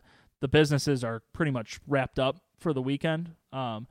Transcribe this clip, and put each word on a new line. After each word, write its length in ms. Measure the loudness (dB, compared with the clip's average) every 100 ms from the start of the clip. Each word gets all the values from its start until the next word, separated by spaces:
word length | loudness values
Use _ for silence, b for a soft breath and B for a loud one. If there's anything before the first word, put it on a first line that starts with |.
| b b b _
the 60 | 4
businesses 540 | 6 6 4 2 0
are 220 | -2 -8 -12
pretty 180 | -4 -2
much 300 | -2 -6 -14 -2
wrapped 320 | -2 0 0
up 240 | -2 -2 _ _
for 120 | -4
the 80 | -2
weekend. 520 | -2 -2 -2 -2 -6 -14 _
Um, 360 | -8 -6 -8 -12